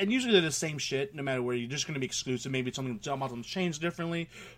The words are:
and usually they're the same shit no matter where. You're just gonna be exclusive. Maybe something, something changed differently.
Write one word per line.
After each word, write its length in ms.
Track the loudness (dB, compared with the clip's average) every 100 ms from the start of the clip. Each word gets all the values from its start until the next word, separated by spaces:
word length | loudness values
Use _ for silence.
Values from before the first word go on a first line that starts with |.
and 100 | 2
usually 220 | 2 6
they're 80 | 6
the 120 | 6
same 260 | 2 -2 -2
shit 360 | -2 0 -2
no 80 | -2
matter 200 | 0 0
where. 120 | 2
You're 140 | 0 0
just 180 | -2 -2
gonna 120 | -2
be 80 | -2
exclusive. 440 | -2 0 -2 0
Maybe 220 | -2 0
something, 260 | -2 -4 -4
something 400 | -4 -2 -2 -6
changed 400 | -6 -2 0 0
differently. 480 | -2 -2 -2 -2 -4 -10 -16